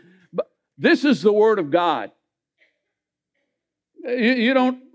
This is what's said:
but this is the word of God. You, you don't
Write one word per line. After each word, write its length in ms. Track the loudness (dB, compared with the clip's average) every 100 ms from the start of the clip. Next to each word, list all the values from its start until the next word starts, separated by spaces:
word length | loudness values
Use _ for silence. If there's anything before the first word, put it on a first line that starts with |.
| _ _ _
but 200 | -10 -10 _ _ -2
this 260 | 0 2
is 200 | 2 0
the 100 | 2
word 240 | 2 2 2
of 140 | 0
God. 400 | 0 0 -2 -6 _ _ _ _ _ _ _ _ _ _ _ _ _ _ _ _ _ _ -16
You, 300 | -8 -2 0
you 200 | 0 0
don't 300 | 0 -2 -4 -12